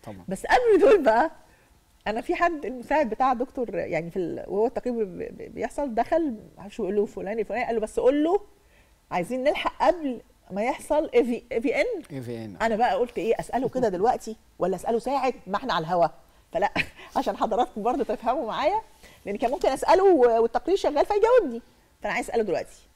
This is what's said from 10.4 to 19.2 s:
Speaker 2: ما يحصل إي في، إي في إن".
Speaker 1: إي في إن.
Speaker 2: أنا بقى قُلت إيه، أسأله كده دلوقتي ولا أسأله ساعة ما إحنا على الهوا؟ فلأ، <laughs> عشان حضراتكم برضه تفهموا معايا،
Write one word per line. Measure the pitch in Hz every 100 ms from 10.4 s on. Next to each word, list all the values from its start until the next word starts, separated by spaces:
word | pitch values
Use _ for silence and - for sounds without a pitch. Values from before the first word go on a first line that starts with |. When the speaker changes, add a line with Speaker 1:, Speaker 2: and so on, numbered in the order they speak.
| _
Speaker 2:
ما | 190
يحصل | 233 - - 302 320
إي | -
في، | 240 233 -
إي | -
في | 233 254
إن". | 403 415 -
Speaker 1:
إي | 139
في | 120 117
إن. | 110 87
Speaker 2:
أنا | 226 214
بقى | 233 185
قُلت | 240 -
إيه، | 220 -
أسأله | 170 233 262
كده | 254 233
دلوقتي | 175 220 254 - 220 _ _
ولا | 180 185
أسأله | - 233
ساعة | 247 269 262 254 -
ما | 196
إحنا | 254
على | 175 160
الهوا؟ | 180 160 - _ _ _
فلأ، | 165 196 202 -
<laughs> | - - -
عشان | 254 -
حضراتكم | 233 208 247 220
برضه | 208 269
تفهموا | 226 226 233 277 226
معايا، | 175 285 427 - - - -